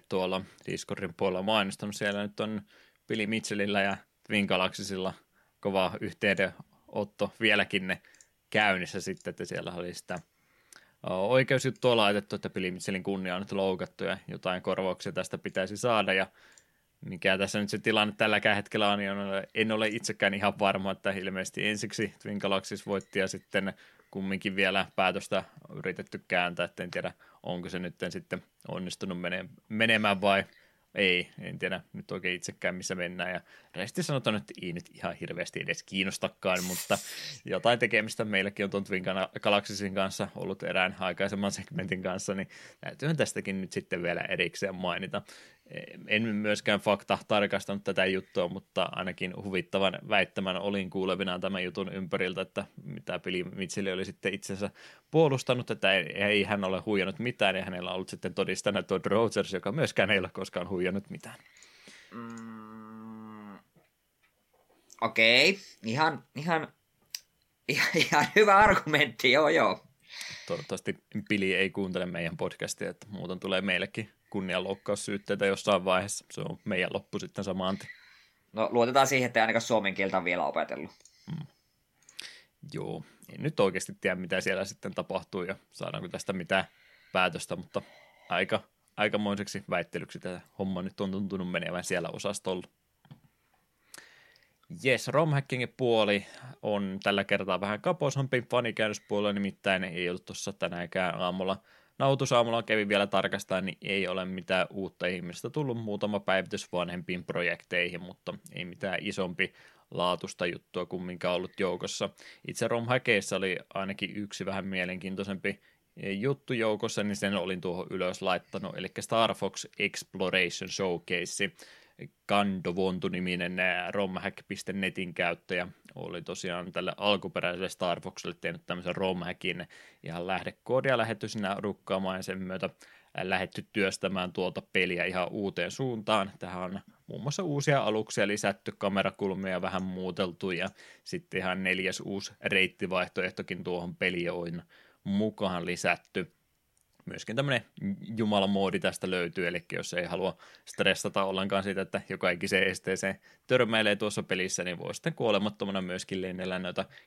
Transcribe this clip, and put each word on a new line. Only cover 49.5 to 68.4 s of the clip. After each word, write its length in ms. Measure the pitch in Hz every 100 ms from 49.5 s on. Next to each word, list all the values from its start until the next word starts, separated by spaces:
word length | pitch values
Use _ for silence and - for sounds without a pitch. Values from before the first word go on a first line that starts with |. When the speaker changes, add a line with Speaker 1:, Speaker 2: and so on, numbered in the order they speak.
| 95 85 98 95 95 -
Speaker 1:
väittämän 480 | 101 90 - 95 92
olin 320 | 101 101 92
kuulevinaan 520 | 95 92 92 95 90
tämän 220 | 95 95
jutun 300 | 90 90 92
ympäriltä, 480 | 95 90 - 92 92
että 240 | 92 - 98 -
mitä 360 | 101 87 - 90
Billy 240 | 95 90
Mitchell 500 | 90 98 90 - 95
oli 120 | 92 92
sitten 280 | - 98
itsensä 360 | 98 - 95 101 - - - _
puolustanut, 600 | 156 156 131 - 123 113
että 220 | 113 95
ei, 100 | 95
ei 400 | 80 95 104 104
hän 200 | 98 101
ole 160 | 95 92
huijannut 400 | 98 101 92 87
mitään, 360 | 120 - 101 95
ja 80 |
hänellä 260 | 95 90 90
on 60 | 92
ollut 140 | 92
sitten 240 | 98 92
todistajana 500 | 85 90 92 104 98
Todd 220 | 92 101 117
Rogers, 480 | 101 113 104 85
joka 180 | 95 -
myöskään 400 | 139 127 - 98
ei 80 | 101
ole 100 | 90
koskaan 400 | - 95 92 90
huijannut 400 | 92 90 98 -
mitään. 260 | - - - - - - - - - -
Speaker 2:
Mm, 1400 | 117 117 117 113 110 110 110 110 110 110 110 110 110 104 98 _ _ _ _ _ _ _ _ _ _ _ _ _ -
okei, 580 | 113 - 113 123 160 196 - -
ihan, 400 | 110 127 160 139 - -
ihan, 320 | 160 160 143 _ _ _ _ - - _ _ _ -
ihan, 220 | 120 - 165
ihan 300 | 139 151 -
hyvä 220 | 156